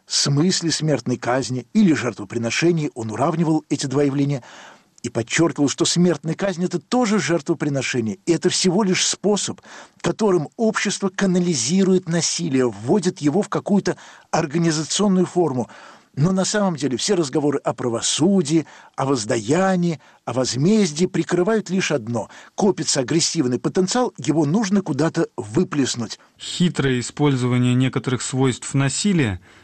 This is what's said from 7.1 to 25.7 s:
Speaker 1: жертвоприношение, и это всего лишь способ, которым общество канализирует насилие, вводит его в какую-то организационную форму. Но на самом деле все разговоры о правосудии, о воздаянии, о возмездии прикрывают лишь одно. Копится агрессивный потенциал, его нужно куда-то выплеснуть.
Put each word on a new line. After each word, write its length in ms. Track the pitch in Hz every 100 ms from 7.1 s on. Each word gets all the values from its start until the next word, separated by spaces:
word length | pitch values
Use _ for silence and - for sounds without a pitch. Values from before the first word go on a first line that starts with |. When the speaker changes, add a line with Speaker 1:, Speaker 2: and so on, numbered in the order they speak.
| 214
Speaker 1:
жертвоприношение, 1000 | 139 170 156 156 151 139 123 127 110 95
и 60 | -
это 200 | 160 180
всего 340 | - 185 175
лишь 200 | 196 180
способ, 560 | - - 190 202 - 92 - - - _
которым 480 | 175 - 208 175 143 -
общество 520 | 220 - 208 - 196
канализирует 1000 | - 196 180 175 147 117 190 190 185 170
насилие, 600 | 170 - - 170 131 123
вводит 480 | 101 117 185 175 -
его 220 | 147 170
в 60 | -
какую-то 480 | 156 - 196 180 151 - - -
организационную 960 | 156 160 160 165 156 151 - 208 185 175
форму. 420 | 180 160 127 110 - - - _
Но 160 | - 165
на 140 | 190
самом 320 | 180 208 196 151
деле 220 | 135 117
все 160 | -
разговоры 440 | 190 143 151 147 139
о 140 | -
правосудии, 920 | 113 127 113 - - 170 196 139 160 - - - -
о 100 | 135
воздаянии, 920 | 135 104 120 104 160 190 185 175 156 - _ -
о 80 |
возмездии 720 | 123 123 123 160 220 190 147 180
прикрывают 640 | 160 165 175 185 226 -
лишь 200 | 185 -
одно. 380 | 147 110 117 - - -
Копится 460 | - 196 185 147 147
агрессивный 580 | 120 160 - 165 123 123
потенциал, 540 | 160 190 185 247 247 -
его 260 | 143 151
нужно 380 | 143 196 196 202
куда-то 460 | 180 135 160 160 165 -
выплеснуть. 800 | 107 120 180